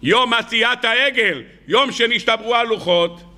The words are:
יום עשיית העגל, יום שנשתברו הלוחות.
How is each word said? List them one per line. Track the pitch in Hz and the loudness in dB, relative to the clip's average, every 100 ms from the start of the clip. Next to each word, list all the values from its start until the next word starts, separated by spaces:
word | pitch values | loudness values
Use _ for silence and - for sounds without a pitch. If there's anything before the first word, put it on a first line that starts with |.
יום | 127 220 247 | 2 2 2
עשיית | 233 226 226 233 247 240 | 0 0 0 0 0 0
העגל, | 233 277 254 214 147 110 - - | 0 0 0 0 -2 -10 -20 -2
יום | 202 269 | 0 0
שנשתברו | 202 233 240 - 226 220 240 | 0 0 0 0 -2 0 0
הלוחות. | 233 214 - 175 170 175 - | 0 -2 0 0 0 -4 -20